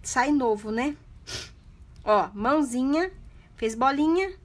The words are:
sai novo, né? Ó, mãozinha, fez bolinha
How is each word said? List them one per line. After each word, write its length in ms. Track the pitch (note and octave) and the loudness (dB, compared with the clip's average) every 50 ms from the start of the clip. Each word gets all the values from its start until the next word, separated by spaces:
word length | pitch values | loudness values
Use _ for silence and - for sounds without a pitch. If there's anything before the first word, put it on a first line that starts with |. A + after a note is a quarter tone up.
sai 300 | - - - C4 B3 C#4+ | -10 -4 0 0 2 2
novo, 400 | D4 C#4+ C4 A#3 A3 G#3 G#3+ G#3+ | 2 2 2 2 0 0 -2 -6
né? 240 | G#3+ A3+ B3+ D4 D4 - - - - - - - - - - - - - - - - - - - - - - | -4 -2 -2 -2 -4 -8 -14 -20 -20 -20 -16 -12 -12 -12 -12 -14 -18 -20 -20 -20 -20 -20 -20 -20 -20 -10 0
Ó, 260 | - G#3+ G#3 E3+ E3 G3+ | 2 4 4 2 0 -4
mãozinha, 760 | G3+ G#3 A#3+ C#4 D#4 D4 B3+ A#3 B3+ B3+ C4+ C#4+ D#4+ F4 F#4+ F#4 - - - - - - - - | -4 0 2 2 2 2 0 0 0 0 2 2 2 0 -2 -4 -12 -20 -20 -20 -20 -20 -20 -10
fez 200 | - A3+ A3 A3 | -4 -4 -4 -2
bolinha 580 | A3+ B3 C4+ C#4+ C#4 D4+ D#4 E4 F4+ F#4+ F#4+ F#4+ - - | 2 2 2 2 2 2 2 2 2 0 -2 -6 -12 -18